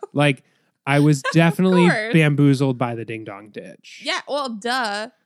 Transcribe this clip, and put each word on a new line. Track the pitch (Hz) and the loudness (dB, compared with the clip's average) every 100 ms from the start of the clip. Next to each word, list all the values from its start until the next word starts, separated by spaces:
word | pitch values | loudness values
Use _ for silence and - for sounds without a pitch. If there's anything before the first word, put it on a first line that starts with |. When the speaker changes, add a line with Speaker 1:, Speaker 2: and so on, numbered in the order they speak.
| - | -8
Speaker 1:
Like, | 139 147 135 _ _ _ _ - | 0 0 0 _ _ _ _ -2
I | 143 | 2
was | 147 147 | 2 2
Speaker 2:
Of | - | 0
Speaker 1:
definitely | 165 165 165 185 185 175 | 2 2 2 2 4 4
Speaker 2:
course. | - - 165 | 2 0 2
Speaker 1:
bamboozled | 151 143 143 131 139 123 | 2 4 4 4 0 -2
by | 123 117 | -4 -6
the | 113 | -10
ding | 113 107 | -10 -12
dong | 98 107 | -16 -16
ditch. | 107 90 - - - | -18 -18 -20 -20 -14
Speaker 2:
Yeah, | 269 359 - | -8 -8 -6
well, | 277 269 | -8 -8
duh. | 226 233 262 226 202 226 _ | -8 -6 -4 -4 -6 -10 _